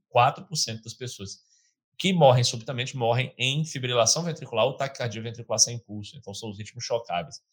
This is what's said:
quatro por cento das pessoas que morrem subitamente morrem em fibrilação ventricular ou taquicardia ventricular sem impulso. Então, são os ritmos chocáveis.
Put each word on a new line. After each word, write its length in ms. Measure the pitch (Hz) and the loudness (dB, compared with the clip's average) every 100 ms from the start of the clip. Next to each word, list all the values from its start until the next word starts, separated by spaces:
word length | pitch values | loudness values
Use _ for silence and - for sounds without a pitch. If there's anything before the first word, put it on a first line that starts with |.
| _ | _
quatro 380 | 120 127 - - | 4 4 2 -6
por 100 | 156 | -4
cento 260 | - 110 | -4 -6
das 120 | 117 | -12
pessoas 460 | - 120 - 98 - _ _ _ _ _ - | -12 -12 -12 -14 -14 _ _ _ _ _ -4
que 140 | 185 | 0
morrem 300 | 180 139 123 | 6 8 8
subitamente 540 | 117 113 123 120 127 131 | 4 -2 -6 -6 -6 0
morrem 360 | 117 120 127 - | 2 2 -2 -2
em 260 | 127 143 | -2 0
fibrilação 600 | 160 135 123 123 113 165 | -4 -4 0 4 4 2
ventricular 400 | 170 - 123 110 123 | -2 -8 -4 2 2
ou 100 | - | 0
taquicardia 460 | 135 - 120 110 | -6 -4 -6 -6
ventricular 360 | 117 113 117 110 | -10 -10 -4 0
sem 180 | 117 117 | 0 0
impulso. 400 | - 104 104 - | -10 -12 -12 -16
Então, 180 | 98 | -16
são 160 | 98 110 | -12 -10
os 80 | 98 | -12
ritmos 240 | 104 120 | -14 -12
chocáveis. 560 | - 117 - 87 82 - _ | -4 -2 -2 -6 -6 -12 _